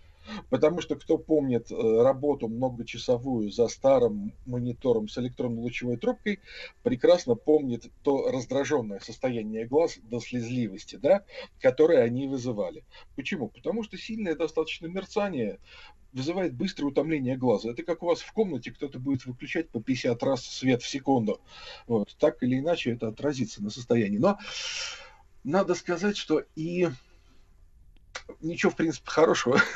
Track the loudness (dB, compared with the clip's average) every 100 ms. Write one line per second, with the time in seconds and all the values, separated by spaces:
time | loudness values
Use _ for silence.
0 | -20 -20 -16 -14 -4 2 2 2 -2 -6
1 | 0 -2 2 2 2 0 -2 0 2 6
2 | 6 4 0 0 -2 -2 -4 -4 -10 -6
3 | -2 0 0 -2 -2 0 0 2 4 6
4 | 4 2 -6 -10 -8 -4 -4 -2 0 0
5 | 0 -6 -6 -4 -4 -4 -6 -4 -4 -2
6 | -2 -2 -4 -6 -8 -16 -16 -6 -2 2
7 | 6 6 4 0 4 2 2 -4 -8 -4
8 | 0 0 0 -2 -2 -2 0 0 -2 -8
9 | -12 -6 -4 -2 -4 -6 0 2 2 -2
10 | -8 -8 -6 -6 -4 -2 -4 -6 -14 -2
11 | 4 4 2 -14 -16 0 2 6 6 6
12 | 4 2 -2 -4 -4 -4 -6 -8 -16 -20
13 | -14 -10 -6 -4 -6 -6 -6 -4 -6 -10
14 | -10 -6 -4 -2 -2 -2 -4 -6 -8 -8
15 | -4 -2 0 0 -4 -6 -14 -20 -20 -20
16 | -14 -6 -4 -2 -2 -2 -4 -2 0 0
17 | 0 0 -2 0 2 2 0 -6 -6 -4
18 | 0 -2 -2 -2 -2 -2 -8 -10 -10 -6
19 | -4 -4 -4 -12 -6 -4 -4 -6 -4 -2
20 | 0 0 0 -2 -4 -2 2 2 0 -4
21 | 2 2 2 -2 -8 -20 -18 -16 -2 0
22 | -2 2 2 2 0 0 2 0 0 -4
23 | -4 -4 -2 -2 -4 -4 -8 -6 0 2
24 | 4 2 2 2 -4 -10 -8 -8 -10 -12
25 | -18 -20 _ -12 -2 0 2 0 -2 -2
26 | -2 -2 0 0 0 -6 -4 0 0 -2
27 | -12 -20 _ -20 -20 -20 -20 -20 -20 -20
28 | -16 -16 -16 -10 -8 0 0 2 -2 -4
29 | -2 4 4 4 4 4 4